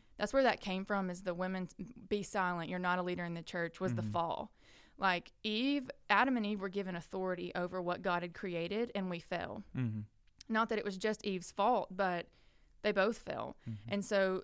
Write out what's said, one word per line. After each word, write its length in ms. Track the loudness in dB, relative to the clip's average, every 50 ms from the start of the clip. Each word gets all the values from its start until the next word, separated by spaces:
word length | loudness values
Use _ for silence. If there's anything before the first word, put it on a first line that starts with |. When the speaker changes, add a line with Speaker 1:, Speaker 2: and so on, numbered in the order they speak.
| -12 -12 -4
Speaker 1:
that's 140 | -4 -2 2 4
where 100 | 6 6
that 180 | 6 4 2
came 240 | -2 -2 -2 -2 0
from, 240 | 0 0 0 0 0
is 140 | -2 -4 -4
the 100 | -4 -2
women, 340 | -2 -2 -2 -2 -2 -4 -6 -8 -10 -12 -12 -12 -12 -4 -2
"Be 140 | -2 0 0
silent, 460 | 0 0 0 2 2 0 -2 -2 -2
you're 100 | -2 0
not 200 | 2 2 2 2
a 40 | 2
leader 220 | 0 -2 -2 -2
in 80 | -4 -4
the 80 | -6
church," 380 | -6 -6 -4 -2 -2 -2 -2 0
was 160 | 0 0 2
the 60 | 0 0
Speaker 2:
Mm-hmm. 80 | 0
Speaker 1:
fall. 400 | 0 0 0 0 0 -4 -4 -8 _ _ -20 -20 -20 -20 -20 -18 -6
Like, 340 | 0 2 2 2 2 -2 -8 _ _ -2
Eve, 460 | -2 0 2 2 2 2 0 -2 -6 -12 -8 0 4
Adam 280 | 4 6 6 4 4
and 80 | 2 0
Eve 160 | 0 -2 -2
were 80 | -4 -2
given 260 | -2 -2 -2 -2 -4
authority 560 | -6 -8 -6 -4 -2 0 0 -2 -2 -4 -6 -4
over 260 | -4 -4 -2 -2 -2
what 200 | 0 0 -2 0 0
God 180 | 0 0 0
had 120 | 0 -4 -8
created, 580 | -6 -6 -4 -2 -2 -2 -2 0 -2 -2 -2 -2
and 160 | -2 -2 -2
we 100 | -4 -4
fell. 440 | -4 -4 -4 -4 -4 -4 -8 -10 -10 -6 -2
Speaker 2:
Mm-hmm. 260 | -2 0 0 0 -4 -6 -8 _ _ _ -20 _ -14 -6
Speaker 1:
Not 220 | 0 2 2 2 2
that 80 | 0
it 80 | -2 -2
was 120 | -2 -4
just 280 | 0 0 0 0 0 -2
Eve's 260 | -2 -2 -2 -4 -6
fault, 440 | -2 2 4 4 4 4 2 -2 0
but 320 | 0 0 2 2 -2 -4 -8 _ -20 -20 -20 _ -20 -20 _ -10 -2 0
they 80 | 2
both 260 | 4 4 4 4 2
fell. 400 | -2 -6 -6 -6 -4 -6 -8 -8 -10 -8
Speaker 2:
Mm-hmm. 260 | -8 -8 -8 -4 -4 -2
Speaker 1:
And 120 | -2 0
so 380 | 2 4 4 4 4 2 0